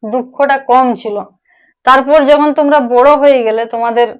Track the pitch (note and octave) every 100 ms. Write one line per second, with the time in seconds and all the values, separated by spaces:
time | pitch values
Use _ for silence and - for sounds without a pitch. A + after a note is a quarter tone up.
0 | A3 A#3+ B3 _ C#4 C4+ C4+ B3 B3+ A3+
1 | A3+ G#3 - _ _ _ _ _ - C4
2 | C4 D4+ C#4 C#4+ D4+ C#4+ C#4+ D4 B3 B3
3 | C4 D4 C#4+ C4+ A3 A3 A3+ A#3 A#3 A#3
4 | A#3 -